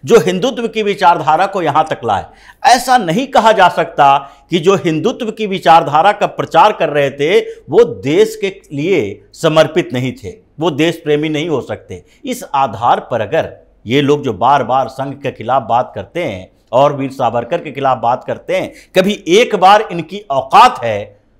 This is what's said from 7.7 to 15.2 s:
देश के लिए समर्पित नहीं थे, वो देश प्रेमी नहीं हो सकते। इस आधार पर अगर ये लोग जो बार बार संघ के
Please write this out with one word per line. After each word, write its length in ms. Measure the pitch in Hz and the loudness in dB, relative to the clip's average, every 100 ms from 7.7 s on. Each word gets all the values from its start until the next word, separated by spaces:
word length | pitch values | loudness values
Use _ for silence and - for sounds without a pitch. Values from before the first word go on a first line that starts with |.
| 147 | 2
देश 520 | 156 95 123 165 214 - | 2 0 -2 2 0 0
के 200 | 196 190 _ | -8 -8 _
लिए 480 | 143 160 180 110 143 _ | -6 -2 0 -2 -8 _
समर्पित 600 | - 165 156 156 180 170 | -4 0 2 2 0 -4
नहीं 200 | 123 127 123 | -4 -6 -8
थे, 100 | 92 - _ - | -14 -18 _ -6
वो 120 | 170 | -4
देश 300 | 139 160 160 | 0 -2 -2
प्रेमी 260 | 151 147 156 | -2 -2 -2
नहीं 200 | 147 175 | -4 -4
हो 120 | 135 | -4
सकते। 420 | 107 101 - 92 - _ 262 | -6 -12 -12 -18 -18 _ -10
इस 180 | 240 - 233 | -10 -4 -2
आधार 440 | 226 - 233 294 | -2 0 0 0
पर 220 | - 120 | -2 -6
अगर 360 | 107 160 95 - _ _ 104 | -2 -4 -4 -10 _ _ -2
ये 140 | 135 | -2
लोग 220 | 139 147 | 2 0
जो 100 | 139 | -2
बार 300 | 95 120 143 | -2 2 2
बार 240 | 113 127 120 | 2 -2 -2
संघ 260 | - 139 | -6 -10
के 180 | 139 | -8